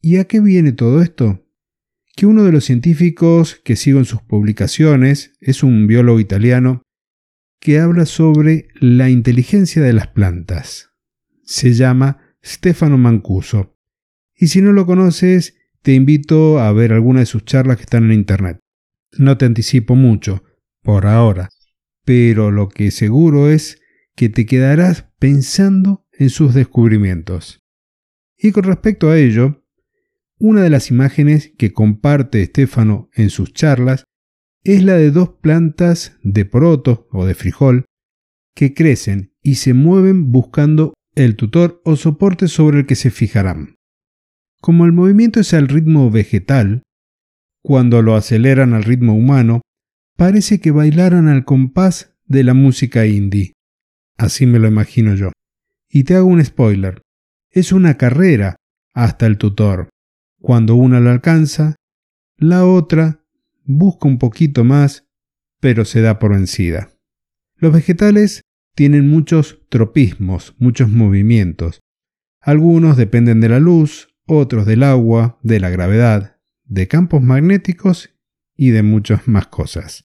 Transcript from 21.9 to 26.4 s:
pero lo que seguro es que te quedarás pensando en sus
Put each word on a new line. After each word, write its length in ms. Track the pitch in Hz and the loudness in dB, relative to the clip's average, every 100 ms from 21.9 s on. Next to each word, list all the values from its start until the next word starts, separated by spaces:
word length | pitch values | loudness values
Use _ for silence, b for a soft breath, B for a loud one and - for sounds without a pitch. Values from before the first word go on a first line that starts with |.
| _ | _
pero 480 | - 123 117 110 107 | -2 2 2 0 0
lo 160 | 104 98 | -2 -4
que 240 | - 104 | -4 -6
seguro 580 | - 107 127 165 143 147 | -2 -2 2 2 2 2
es 300 | 151 - - _ _ _ - | 0 -2 -20 _ _ _ -4
que 140 | 117 | -4
te 160 | 110 107 | -2 -2
quedarás 640 | 127 135 151 180 170 - _ | 0 0 2 0 -2 -8 _
pensando 840 | 135 143 131 - 196 190 190 196 _ | 0 0 -2 -2 0 2 0 -4 _
en 180 | _ 135 | _ -4
sus 240 | - | 0